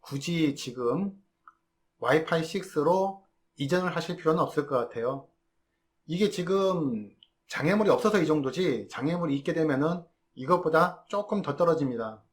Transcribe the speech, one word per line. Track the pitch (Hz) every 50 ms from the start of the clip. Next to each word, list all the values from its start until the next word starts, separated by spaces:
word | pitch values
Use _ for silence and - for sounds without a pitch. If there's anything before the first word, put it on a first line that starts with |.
굳이 | _ - 139 139 - - 175 170 156 147 139
지금 | - - 135 117 127 123 120 127 165 196 202 - - _ _ _ _ _ - _ _ _ _ _ _ _ _ _ _
와이파이 | - 117 139 156 156 - 170 165 160
식스로 | 160 - 196 190 - - 151 143 156 180 190 190 190 190 - _ _ _ _ _ _ _
이전을 | _ 143 139 170 180 185 180 156
하실 | 170 156 - 175 170
필요는 | - 156 160 170
없을 | 151 135 - 151 143
것 | - 143
같아요. | 127 117 117 - 117 113 123 139 139 - _ _ _ _ _ _ _ _ _ _ _ _ _ _ _ _
이게 | - 160 180 214 196
지금 | - - 175 170 190 196 196 190 185 170 156 135 120 107 104 101 - _ - _ _ _ _ _
장애물이 | - - 139 156 196 214 208 196
없어서 | 147 190 - 214 214 202
이 | 160
정도지, | 147 156 151 139 131 - 165 185 170 135 110 98 -
장애물이 | - - 123 151 175 175 170 160 139 143
있게 | 139 - 160
되면은 | 156 160 156 139 131 147 160 175 180 - _ _ _ _ _ _
이것보다 | - 131 135 180 175 180 160 160 160 175 180 175 - - _
조금 | - 202 208 - 220 208
더 | 180 - 139
떨어집니다. | - 175 170 160 143 147 131 123 113 113 110 107 104 _ _